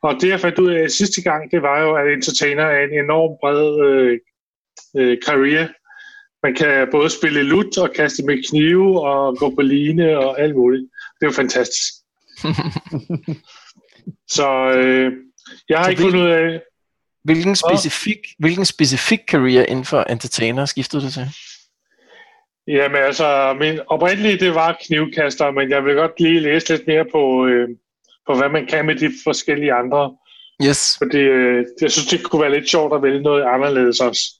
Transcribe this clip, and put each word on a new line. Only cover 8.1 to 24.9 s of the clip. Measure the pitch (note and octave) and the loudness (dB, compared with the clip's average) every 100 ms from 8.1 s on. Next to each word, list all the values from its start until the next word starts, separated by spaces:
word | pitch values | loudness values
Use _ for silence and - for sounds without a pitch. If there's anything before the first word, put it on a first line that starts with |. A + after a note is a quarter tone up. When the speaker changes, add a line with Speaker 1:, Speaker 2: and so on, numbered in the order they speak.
| - | -2
Speaker 1:
med | C#3 C3+ C3 | -2 -2 -2
knive | D3+ D3+ F3+ F#3+ F#3 C#3+ | 0 4 4 4 2 0
og | C#3 C#3 B2+ | 0 0 0
gå | C#3+ | -2
på | C3 | 0
line | C3+ C#3 D3 D#3+ E3 D3+ | 0 2 0 2 2 2
og | C3+ C3+ | 0 0
alt | D3+ C#3 | 0 2
muligt. | B2 C3 C3 - - _ | 2 2 -4 -16 -20 _
Det | D3+ | -2
er | |
jo | |
fantastisk. | C3 C3 B2+ A#2+ - - - _ _ _ - | 0 -2 0 -2 -4 -6 -10 _ _ _ -12
Speaker 2:
<laughs> | D#3 D#3 D#3+ - - D3 - E3 - D#3 _ - - _ _ _ - - _ - | -6 -4 -4 -8 -10 -12 -8 -10 -8 -12 _ -20 -20 _ _ _ -20 -20 _ -2
Speaker 1:
Så, | C#3+ C3 C3 C3 | 0 0 2 2
øh, | C3 C3 C3 C3 - _ - - _ | 2 2 0 -4 -16 _ -20 -20 _
jeg | D#3+ | 0
har | |
Speaker 2:
Så | F#3 | 2
Speaker 1:
ikke | F#3 | 2
fundet | F#3+ F#3 | 2 4
Speaker 2:
hvilken, | F3 | 2
Speaker 1:
ud | E3 E3 | 2 0
af | E3 - _ _ _ _ _ | -4 -12 _ _ _ _ _
Speaker 2:
hvilken | D3 D#3+ F3+ | -6 -2 -2
Speaker 1:
Hva? | G3 E3+ G3 | -2 0 -2
Speaker 2:
specifik, | E3+ - - G3 - - | -2 -6 -8 -8 -12 -4
hvilken | D#3 F3+ | -4 -2
specifik | F#3+ - D3 C3 - A3+ - | -4 -2 -2 0 -2 -2 0
career | D#3 B2+ B2+ - | 0 2 2 2
inden | C3 | -2
for | B2+ D3 | -2 -2
entertainer | - A2+ B2 - A2+ B2 | -2 -6 -6 -4 -2 -2
skiftede | C#3 - B2+ D3+ | -4 -6 -6 -6
du | C3+ | -6
til? | C3 C3 - - - _ _ _ _ _ - - _ _ _ - | -8 -10 -12 -20 -20 _ _ _ _ _ -20 -20 _ _ _ -2
Speaker 1:
Jamen | C#3+ C#3 C#3+ | 0 0 0
altså, | C#3 C#3 D#3 C#3 C3+ C3+ | 0 0 0 2 0 0
min | D#3 D#3 - | -2 -4 -4
oprindelige, | D#3 E3+ G3 G#3+ F#3+ | 0 0 0 0 0
det | F#3 | 0
var | E3 E3 F3 | 2 0 -2
knivkaster, | - | -4